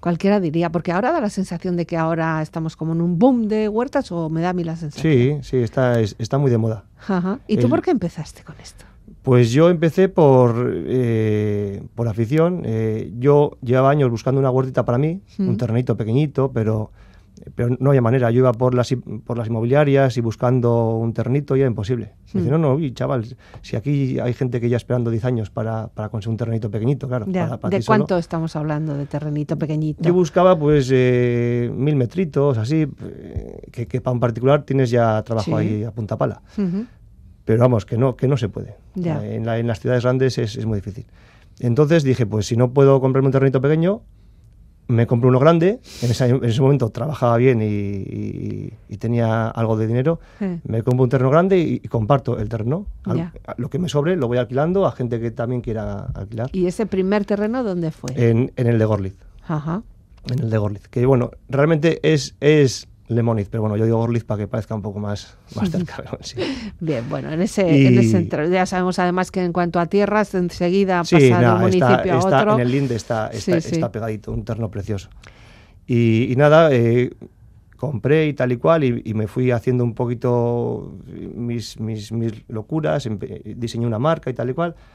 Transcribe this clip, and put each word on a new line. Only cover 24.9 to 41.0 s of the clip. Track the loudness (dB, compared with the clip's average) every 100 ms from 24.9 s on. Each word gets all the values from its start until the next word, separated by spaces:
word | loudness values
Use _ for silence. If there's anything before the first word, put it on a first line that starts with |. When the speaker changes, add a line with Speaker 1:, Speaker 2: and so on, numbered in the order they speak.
| -2 0
Speaker 2:
diez | -2
años | -2 -2 -4
para, | -6 -4 -4 -8
para | -10 -8
conseguir | -8 -6
un | -6
terrenito | -4 -4 -4
pequeñito", | -4 -2 -2 -4
claro, | -6 -4
Speaker 1:
Ya, | -4 -4
Speaker 2:
para, | -4
para | -2
Speaker 1:
¿de | -2
Speaker 2:
ti |
solo. | 2 2
Speaker 1:
cuánto | 2 -2
estamos | -2 -4 -4 -4
hablando | -4 -4 -4 -6
de | -6
terrenito | -6 -6 -6 -4 -4
pequeñito? | -2 -2 -2 -2
Speaker 2:
Yo | 2 2
buscaba, | 2 4 6 6
pues, | 4 4 4
eh, | 4 4 4 2 0 0 -2 -2 -2
mil | 0 0
metritos, | 0 -2 -2 0 2 0
así, | 0 0 -2 -4
eh, | -14 -14 -12 -12 -12 -16 -16
que, | -12 -6
que | -4
pa | -2
un | 0
particular | 0 0 2 2
tienes | 2 0 2
ya | 4 2 2
trabajo | -2 -4 -2
Speaker 1:
Sí. | -2
Speaker 2:
ahí | 0 -2
a | -6
punta | -8 -6 -4
pala. | -4 -4 -14 -6
Speaker 1:
Ujú. | -4 -4 -8 -16 -20 -20 -20 -18
Speaker 2:
Pero | -2 2
vamos, | 4 2 -2
que | -2
no, | -2 0
que | -2
no | 0
se | -2
puede. | -8 -14 -16 -16
Speaker 1:
Ya. | -8 -6 -4 -6
Speaker 2:
En | -6 -4
la, | -2
en | -2
las | -2
ciudades | 0 0
grandes | 2 2 0 0
es, | -4 -4
es | -6
muy | -6
difícil. | -8 -14